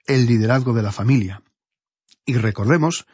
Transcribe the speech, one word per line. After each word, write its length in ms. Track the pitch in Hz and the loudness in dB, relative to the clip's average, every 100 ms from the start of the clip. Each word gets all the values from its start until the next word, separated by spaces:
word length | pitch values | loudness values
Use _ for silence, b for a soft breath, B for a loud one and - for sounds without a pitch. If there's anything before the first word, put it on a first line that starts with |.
| - | -2
el 200 | 131 120 | 2 2
liderazgo 480 | 117 110 131 127 | 2 2 0 0
de 80 | 113 | -2
la 80 | 104 | -2
familia. 520 | 98 104 135 95 98 _ _ _ _ _ _ _ _ - | -2 0 0 0 -8 _ _ _ _ _ _ _ _ -4
Y 80 | |
recordemos 720 | 120 110 101 104 165 156 - - | -2 -2 -2 0 2 0 -4 -12